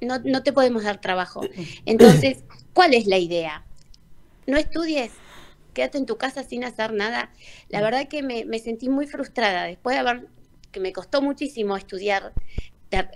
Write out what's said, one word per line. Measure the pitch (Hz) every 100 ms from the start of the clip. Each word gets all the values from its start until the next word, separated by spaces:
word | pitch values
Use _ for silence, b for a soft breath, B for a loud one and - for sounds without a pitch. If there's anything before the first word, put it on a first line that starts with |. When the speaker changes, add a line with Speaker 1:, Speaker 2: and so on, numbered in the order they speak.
Speaker 1:
No, | 240 254
no | 247 262
te | 269
podemos | 269 254 233
dar | 208 196
trabajo". | 190 185 180 - - 185 160 B
Entonces, | - 220 233 151 269 254 - -
<clears throat> | -
¿cuál | - 349
es | 240 202
la | 190
idea? | 170 170 160 151 - - - - - - - - -
No | 285
estudies, | 302 320 330 294 226 - B B B B -
quédate | - 262 294
en | 247
tu | 220
casa | 269 269
sin | 262 349
hacer | 247 233 220
nada. | 214 214 240 - B B B B
La | 208
Speaker 2:
Mm. |
Speaker 1:
verdad | 214 247 285
que | 302
me, | 269 233
me | 208 226
sentí | 226 226 254
muy | 269 294
frustrada | 294 269 - 214 180
después | 170 180 247
de | 269
haber, | 254 240 - - - - -
que | 196
me | 190
costó | 185 180 285
muchísimo | 277 277 285 233 202 196
estudiar, | - 190 202 196 202 - B B B - -
de | 190 180